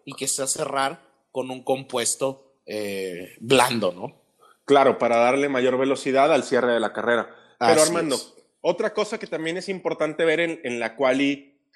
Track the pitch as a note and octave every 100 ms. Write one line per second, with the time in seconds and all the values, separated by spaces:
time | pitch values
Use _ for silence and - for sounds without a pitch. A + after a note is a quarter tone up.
0 | - C#3 C3 - C3+ - C#3+ C3+ C#3 E3+
1 | _ _ _ C3 B2+ C3 B2 C3+ C3+ B2+
2 | A#2 - C3+ C3+ _ _ - G#2+ G#2 G2
3 | F#2+ F2 F2+ - A2+ C3+ B2 A#2 G2 F2
4 | A#2+ - _ _ _ _ - C#3 C3+ A2
5 | A#2+ A#2 A#2+ C3+ C#3+ C3 B2+ B2+ C3+ C3
6 | C#3+ C3 C#3+ D3+ A#2+ B2 B2 A#2 G#2+ -
7 | G#2+ A#2+ - - _ - - D#3 D#3 E3+
8 | D#3+ B2 - _ _ _ D#3 F3+ G#3+ G#3+
9 | G#3 A3+ - D#3+ D#3+ F3 F#3 F#3 E3 D3+
10 | D3+ D#3 E3 D#3 E3+ D#3+ B2+ A#2+ A2+ -
11 | C3+ C3 C#3 C#3 - _ _